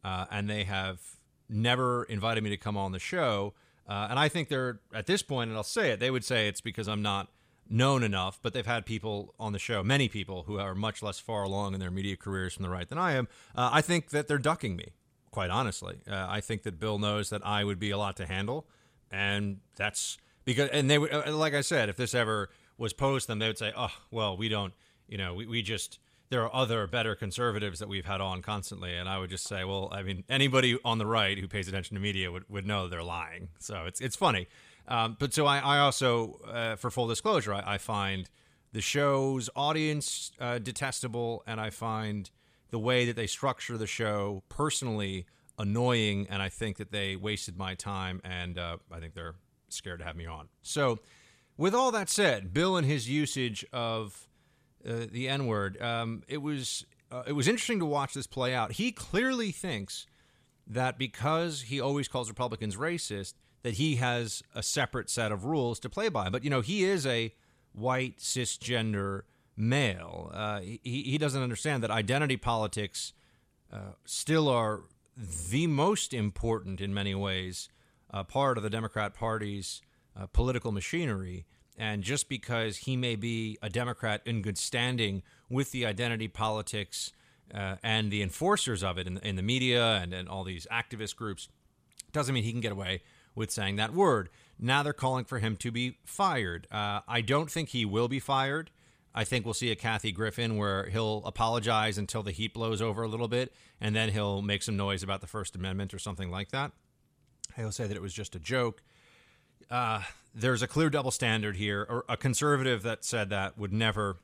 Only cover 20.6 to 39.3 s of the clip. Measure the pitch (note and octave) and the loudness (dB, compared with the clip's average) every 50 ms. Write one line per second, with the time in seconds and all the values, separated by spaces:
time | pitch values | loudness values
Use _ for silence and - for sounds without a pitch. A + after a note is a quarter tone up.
20.6 | C#3+ C#3 - D3+ C#3+ C3 D3 D3 D3 D#3+ C#3 D3+ D3 D3+ D3+ D#3 D#3 D#3 C#3+ C#3+ | 2 2 4 2 6 6 6 6 6 4 0 0 0 0 2 2 2 4 2 2
21.6 | C3+ - F3 C#3+ A2+ G#2 F#2+ - B2+ A2+ - B2+ A#2 A2 A2 G#2+ G2+ - - - | 2 2 2 2 2 2 2 -2 -2 0 2 2 4 4 2 0 0 -4 -8 -18
22.6 | _ _ _ _ A2+ A2 - - C3+ C3+ C#3 C3 - - A2+ G#2 A2 A2 G#2+ - | _ _ _ _ -6 -6 -2 0 2 2 2 2 0 -2 -2 0 0 0 0 0
23.6 | A2+ G#2 A2 G#2+ A#2+ A2 - - - _ - A2+ A2 G#2 F#2+ F#2 G#2+ A2+ G#2+ G#2+ | -2 -4 -2 -2 -4 -4 -4 -8 -16 _ -2 0 0 0 0 0 0 0 0 0
24.6 | G2+ F#2 F#2+ _ _ _ _ _ _ - G#2+ G2+ F#2+ F2+ F2 F#2 A2+ A2 A#2 A#2 | 0 -2 -4 _ _ _ _ _ _ -10 -6 -4 -4 -4 -4 -6 -6 -4 -2 -2
25.6 | G#2+ F#2 A2+ F#2+ - - - - _ _ _ _ _ _ C3 B2 A2+ A#2 A#2 B2+ | -2 -2 -2 -4 -4 -6 -10 -16 _ _ _ _ _ _ 0 2 2 2 2 2
26.6 | C3+ A2 A#2 A2+ G#2 F#2+ - B2 A2+ A2 G#2 - - G2+ F#2 - B2 A#2+ G#2 G#2+ | 2 2 2 0 0 0 0 0 0 0 0 -2 -4 -6 -2 0 0 0 2 0
27.6 | G#2 G2+ F2+ D#2 G#2+ G2+ G2 G2 F2+ G2 G2 F#2+ G2 F#2+ F#2 F#2 F2+ - G#2+ G#2 | -2 -4 -4 -6 -8 -6 -6 -6 -4 -2 -2 -2 0 -2 -2 -4 -4 -4 -4 -4
28.6 | F#2+ - G#2 F#2 F2+ F2+ F2 F2 F2+ F#2 F#2+ F#2+ F#2+ F2+ F#2 F#2 - - G#2 F#2+ | -4 -6 -10 -8 -8 -6 -6 -4 -4 -4 -4 -4 -4 -4 -6 -6 -6 -4 -4 -4
29.6 | F#2 F#2+ G2 G2 F#2 - - G2+ F#2+ F#2+ G2 F2+ F#2+ _ C3 C3+ C3+ C#3 C3 C3 | -2 -2 -2 -2 -2 -4 -6 -6 -4 -4 -4 -4 -4 _ 4 4 6 6 8 6
30.6 | B2+ B2+ A#2+ C3 - A#2+ A2+ A2+ G#2+ G#2+ A2+ A2+ G#2 F#2+ G2 G2 F#2+ F#2 - G#2 | 6 6 4 4 2 2 2 2 2 2 4 4 4 4 2 0 -4 -4 -2 -4
31.6 | F#2+ F2+ F#2 G2 F2+ - G#2+ G2 G2 G#2 G2+ F#2+ F#2 F2+ F2 F2+ F#2+ _ G2+ G2+ | -4 -2 -2 -4 -4 -4 -4 -2 0 0 0 0 0 -2 -2 -6 -10 _ -6 -4
32.6 | F#2+ G2+ G#2 G2+ F#2 F2+ F2+ E2+ E2+ F2 E2+ E2+ E2 D#2 E2 F2+ F2+ E2+ - - | -2 0 0 0 0 -2 -2 -4 -4 -4 -4 -4 -6 -6 -8 -12 -12 -12 -14 -12
33.6 | - - A2 F#2 E2 F2 - - B2+ C3 - - G3 E3+ A#2+ F#2+ F2+ - - - | -10 -8 -6 -6 -6 -6 -6 -4 -4 -4 -2 4 4 4 4 4 0 -4 -12 -20
34.6 | - - - - - - B2+ A#2 A2+ A2+ A2+ - C#3+ C#3 - - D3+ C#3+ C#3+ C#3 | -20 -20 -20 -20 -8 -2 0 2 2 2 0 -2 -2 0 2 4 4 6 4 4
35.6 | C3+ C#3 C#3+ C#3+ C#3+ C#3+ C3 - C3+ B2+ A#2+ A#2 A#2 A2 - - - G#2+ A2+ A#2 | 4 4 6 8 8 6 6 6 4 4 4 4 2 0 -4 -12 -12 -8 -4 -2
36.6 | A#2 A2+ A2 G2+ - B2 - - B2 A#2 A#2 - - G#3+ G#3+ E3 G#2+ G#2 G2+ G2 | -2 -2 -2 -2 -4 -4 0 0 0 0 0 0 2 4 4 4 2 2 -2 -2
37.6 | G2+ G2 G2+ G2 - - A2 G2+ G2 F#2+ F#2+ F#2+ F2+ - _ _ _ _ _ _ | 0 -2 -2 -2 -2 -2 0 0 0 0 0 -2 -4 -8 _ _ _ _ _ _
38.6 | _ _ - A2+ G2 - - C#3+ C#3+ C#3+ C#3 C3+ C3+ C3+ | _ _ -6 -4 -2 0 2 4 4 6 6 4 4 2